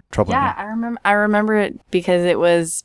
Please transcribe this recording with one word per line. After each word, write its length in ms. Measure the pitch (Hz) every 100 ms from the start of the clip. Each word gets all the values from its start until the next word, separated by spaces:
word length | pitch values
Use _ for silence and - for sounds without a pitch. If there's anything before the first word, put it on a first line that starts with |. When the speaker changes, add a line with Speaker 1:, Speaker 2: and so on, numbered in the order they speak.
| _
Speaker 1:
Trouble 220 | - 104
Speaker 2:
Yeah, 200 | - 269 -
Speaker 1:
me. 60 |
Speaker 2:
I 20 | 202
remem-, 320 | 226 233 240 202
I 60 |
remember 420 | 208 208 208 214 214
it 240 | 202 - -
because 340 | 180 175 180
it 140 | 175 127
was 460 | 170 170 165 -